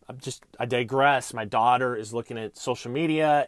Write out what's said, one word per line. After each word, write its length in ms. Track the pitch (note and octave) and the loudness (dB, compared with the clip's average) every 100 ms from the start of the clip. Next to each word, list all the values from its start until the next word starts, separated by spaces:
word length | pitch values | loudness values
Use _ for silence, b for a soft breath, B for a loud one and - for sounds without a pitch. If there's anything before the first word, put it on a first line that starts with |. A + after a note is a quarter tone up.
| - | -18
I'm 100 | B2+ | -12
just, 260 | C3 - - - | -12 -12 -12 -6
I 60 | A#2+ | -2
digress. 680 | B2 A#2 C3+ C#3 C3+ - | 0 0 4 4 4 0
My 100 | A#2 | -8
daughter 520 | G#2 A#2 A#2+ B2 B2+ A2+ | -2 2 4 4 2 -4
is 180 | G#2+ | -6
looking 240 | A#2 - A#2 | -8 -8 -8
at 180 | A2 - | -10 -6
social 360 | - A#2+ A#2+ | -6 -4 -4
media, 520 | C3+ E3 D#3 D#3 D3 | -2 0 2 4 2